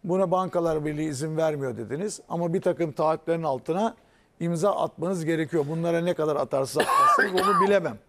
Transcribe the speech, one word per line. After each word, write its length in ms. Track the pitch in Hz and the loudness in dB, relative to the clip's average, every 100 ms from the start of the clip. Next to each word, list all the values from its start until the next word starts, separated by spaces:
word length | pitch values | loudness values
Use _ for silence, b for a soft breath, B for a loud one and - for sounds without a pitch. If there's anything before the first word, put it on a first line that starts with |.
"Buna 280 | 165 185 185 | 0 0 2
Bankalar 540 | 185 185 175 170 156 151 | 2 0 0 0 0 -2
Birliği 240 | 147 156 | -4 -4
izin 280 | 135 160 156 | -4 -4 0
vermiyor," 400 | 160 147 135 113 | 0 0 -4 -6
dediniz. 440 | 107 139 208 - - | -6 -6 -6 -8 -8
"Ama 240 | 170 175 | -4 -2
bir 80 | 180 | 0
takım 300 | 185 160 165 | 0 0 -4
taahhütlerin 520 | 143 156 160 - 165 | 0 0 0 -2 -2
altına 520 | 160 131 135 170 220 - b b b _ | 0 -4 -2 0 0 -4 b b b _
imza 360 | 170 170 196 - | -4 2 0 2
atmanız 500 | 160 - 165 190 160 | -2 -4 -4 -2 -2
gerekiyor. 400 | 160 160 165 143 | -2 0 -2 -2
Bunlara 320 | 165 170 170 | -2 0 0
ne 120 | 175 | 0
kadar 220 | 170 156 147 | 0 0 0
atarsınız 520 | 135 139 135 143 - | 0 -2 0 0 2
atmazsınız 540 | 1077 1077 1077 - 185 | 4 4 4 2 2
onu 260 | 1077 - 202 | 2 4 4
bilemem." 300 | 202 160 104 | 4 0 -8